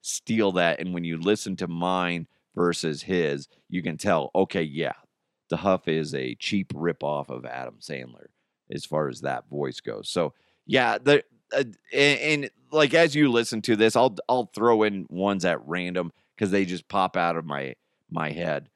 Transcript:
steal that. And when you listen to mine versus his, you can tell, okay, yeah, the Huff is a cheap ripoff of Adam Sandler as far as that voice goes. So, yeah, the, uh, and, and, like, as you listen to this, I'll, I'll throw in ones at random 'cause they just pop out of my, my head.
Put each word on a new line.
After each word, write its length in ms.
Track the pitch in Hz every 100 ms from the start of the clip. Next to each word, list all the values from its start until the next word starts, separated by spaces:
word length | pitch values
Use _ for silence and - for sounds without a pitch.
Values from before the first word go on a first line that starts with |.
steal 500 | - - - 113 101
that. 260 | 90 85 73
And 160 | 90
when 80 | 87
you 160 | 85 82
listen 380 | 87 107 - 92
to 100 | 90
mine 640 | 85 87 92 87 85 80 _ _
versus 480 | - 87 85 80 71
his, 460 | - 92 78 71 69 _ _
you 140 | 92
can 160 | 87 76
tell, 320 | 101 82 69
okay, 280 | 90 95 95
yeah, 320 | 80 71 71 - _ _ _ _ _
the 80 | 85
Huff 300 | 98 92 -
is 260 | 80 76
a 200 | 73 65 58
cheap 360 | - 101 92
ripoff 560 | 76 85 80 73 73 69
of 160 | 62
Adam 320 | 62 64 62 53
Sandler 480 | - 69 62 58 - _ _ _ _
as 160 | 76 -
far 220 | 78 73
as 120 | 58
that 280 | 69 62 _
voice 300 | 71 69 -
goes. 280 | 60 53 -
So, 240 | - 85 _ _ _
yeah, 320 | - 123 120 104
the, 260 | 131 143 - _ _
uh, 120 | 135 127 - _
and, 280 | 131 143 139
and, 300 | 151 151 131 _ _
like, 220 | 151 147
as 200 | 160 170
you 160 | 147 143
listen 300 | 117 113 113
to 140 | 113 107
this, 180 | 110
I'll, 220 | 117 127 95 -
I'll 220 | 127 107
throw 300 | - 117 110
in 200 | 107 98 -
ones 340 | 90 98 98
at 160 | 90 76 62
random 460 | 87 90 90 85 _ _ -
'cause 120 | 101
they 140 | 98
just 240 | 92 90 _
pop 280 | 98 92 92
out 200 | 85 82
of 80 |
my, 300 | 80 71 67 62 _ _ _
my 220 | - -
head. 400 | - 87 71 147